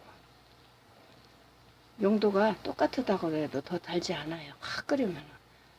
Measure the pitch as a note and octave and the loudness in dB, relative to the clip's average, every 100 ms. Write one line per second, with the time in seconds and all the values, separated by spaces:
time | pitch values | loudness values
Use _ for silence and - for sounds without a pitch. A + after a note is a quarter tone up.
0 | - - - - - - - - - - | -20 -20 -20 -20 -20 -20 -20 -20 -20 -20
1 | - - - - - - - - - - | -20 -20 -20 -20 -20 -20 -20 -20 -20 0
2 | G3+ G#3+ G#3 G3 G#3+ - - - D4+ - | 2 4 4 4 4 2 -4 0 0 2
3 | B3 F#3+ E3+ D#3 C#3+ C3+ - E3+ - E3+ | 0 0 0 -2 -2 -4 -4 -6 -2 -2
4 | - F3 D3+ E3 C#3+ - - - - C#4+ | -2 -4 -6 -8 -10 -12 -8 -8 -2 0
5 | A3 D3 - - - - - | 0 -4 -12 -20 -20 -20 -20